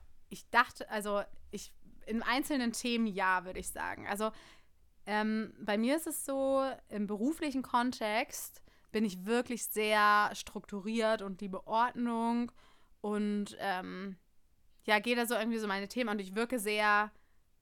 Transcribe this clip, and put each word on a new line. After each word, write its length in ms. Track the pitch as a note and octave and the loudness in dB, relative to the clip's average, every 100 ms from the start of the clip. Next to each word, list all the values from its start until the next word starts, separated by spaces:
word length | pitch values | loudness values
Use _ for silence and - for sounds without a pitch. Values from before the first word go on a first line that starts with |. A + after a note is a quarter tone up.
| - - - | -18 -20 -14
ich 180 | F#3 - | -14 4
dachte, 360 | A3+ B3 - - | 4 4 0 -6
also, 320 | A3 G#3 G3+ - - - | -4 0 0 -2 -8 -10
ich, 220 | G#3 - - - - - | -10 -10 -16 -18 -12 -4
in 160 | A3+ | -2
einzelnen 500 | A3+ B3+ D4+ C#4+ A#3+ | 2 2 2 0 0
Themen 340 | A3+ B3 A#3 A3+ | -2 0 2 0
ja, 380 | F#3+ F#3+ F#3 F#3 | 2 2 2 0
würde 140 | F#3 | -8
ich 100 | - | -8
sagen. 360 | - F3 - - | -6 -6 -6 -4
Also, 240 | G#3 A3 - - - - - - - - | -2 -2 -4 -16 -20 -20 -20 -20 -14 -2
ähm, 460 | G#3 G#3+ A3 A3 - | 0 0 -2 -4 -6
bei 180 | G#3 G#3 | -2 2
mir 160 | A#3 D#4+ | 2 0
ist 100 | D#4+ | -2
es 200 | - - | -6 -4
so, 380 | C4+ C4+ C4+ C4+ A#3+ - | 0 2 2 0 -4 -8
im 180 | G#3 G3+ | -4 -4
beruflichen 560 | G#3 B3+ D#4+ D4+ C4 | 0 0 0 -2 -2
Kontext 960 | - B3 B3 - G#3+ G#3+ C#4+ - - - - - - | 0 2 2 -2 -2 0 -2 -6 -12 -14 -20 -20 -4
bin 120 | G#3+ A3 | 0 0
ich 200 | F3+ F#3+ | -2 0
wirklich 400 | A#3+ A#3+ A#3 - | 0 0 -4 -4
sehr 640 | G#3+ G#3+ G#3+ G#3 G#3 G#3 | 0 4 6 8 6 4
strukturiert 880 | - - G#3 - G3+ G#3 A3+ A3 A3 | 0 -10 -12 -8 -6 -2 2 2 2
und 180 | G3 F#3 | -2 -8
liebe 240 | G3+ F#3 - | -8 -8 -2
Ordnung 840 | A3 B3 B3 A#3+ A#3 A#3 A#3 A#3+ - - - - - | 2 2 0 -2 0 0 0 -2 -8 -20 -20 -20 -10
und, 540 | G#3 G#3 G#3 G#3 G3+ - | -4 0 0 -2 -4 -4
ähm, 580 | G3 F#3 F#3 F#3 G3 F#3 _ - - _ - - - | -4 -4 -6 -8 -10 -12 _ -20 -20 _ -20 -8 2
ja, 140 | G#3+ | 4
gehe 160 | A#3 A#3+ | 4 2
da 100 | A#3 | 2
so 80 | A3+ | 0
irgendwie 240 | A3 A3+ | 0 0
so 80 | G#3 | -2
meine 200 | G3 G3+ | -2 -2
Themen 220 | B3 A#3 | -2 0
und 100 | G#3 | -2
ich 160 | F#3 G3+ | -2 -2
wirke 240 | A#3 B3+ | -2 -2
sehr, 520 | G3+ G#3+ G#3+ G#3 G#3+ - - - _ _ | 0 2 6 4 2 -6 -20 -20 _ _